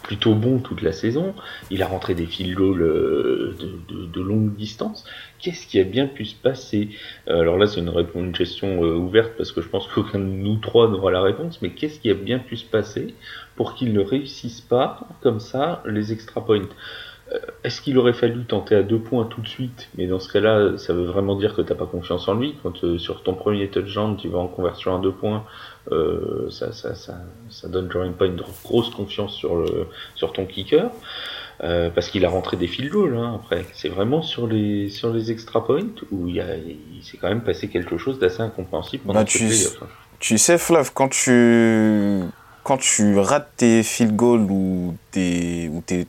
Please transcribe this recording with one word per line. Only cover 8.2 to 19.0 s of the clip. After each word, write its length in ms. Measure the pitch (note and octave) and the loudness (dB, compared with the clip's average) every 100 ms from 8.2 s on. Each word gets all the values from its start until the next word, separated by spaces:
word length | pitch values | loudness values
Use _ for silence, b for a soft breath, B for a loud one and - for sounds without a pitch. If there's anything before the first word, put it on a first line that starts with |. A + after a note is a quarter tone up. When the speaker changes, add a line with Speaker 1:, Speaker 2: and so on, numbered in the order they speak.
Speaker 1:
une 80 | F2+ | -6
question, 520 | F2 E2+ - G2+ F#2 | -2 -4 -2 -4 0
euh, 120 | E2 E2 | 2 2
ouverte, 360 | F2+ G#2 A2+ - | 2 2 2 -2
parce 160 | F2 | -6
que 100 | - | -6
je 60 | F2 | -4
pense 200 | - - | -6 -4
qu'aucun 320 | - G#2 G2+ | -4 -2 -2
de 40 | |
nous 320 | G2 F#2+ G2+ G#2+ | -4 -4 -2 -2
trois 300 | - B2 A2+ | 2 6 6
n'aura 240 | G2 F#2+ | 6 2
la 100 | F2+ | 4
réponse, 380 | F#2+ G2+ E3 E3 | 2 0 -4 -6
mais 100 | F2+ | -8
qu'est-ce 280 | - D3+ D3+ | -6 -8 -4
qui 100 | A2+ | 0
a 40 | G2 | 0
bien 240 | G2 B2+ | 0 -4
pu 160 | A#2+ A#2+ | -4 -12
se 100 | - | -2
passer 480 | A2 G2+ - F3 - B B B - | -2 -2 -6 -8 -12 B B B -6
pour 160 | A#2 | -6
qu'il 180 | - B2 | -2 0
ne 80 | G#2 | 0
réussisse 600 | G2 C3+ C#3+ - B2 - | 2 0 -4 -10 -12 -12
pas, 380 | - B2 C#3+ - - - | -2 0 0 -4 -16 -2
comme 200 | - A2+ | 0 0
ça, 420 | - C3 D3 E3+ - | -4 -2 -2 -2 -4
les 280 | G#2+ G#2+ | -4 -2
extra 320 | A2 - - A2 | -6 -6 -10 0
points ? 160 | G#2+ F#2 B B B B B - | 0 0 B B B B B -8
Euh, 60 | - - - | -8 -8 -8
est-ce 180 | B2 A#2+ | -8 -6
qu'il 160 | - C3 | 0 4
aurait 160 | A#2+ | 4
fallu 300 | A#2+ A#2+ A#2 | 4 2 0
tenter 320 | A#2+ G#2 F#2+ G#2+ | -2 -4 2 2
à 80 | |
deux 160 | G2 | 4
points 260 | A2+ | 0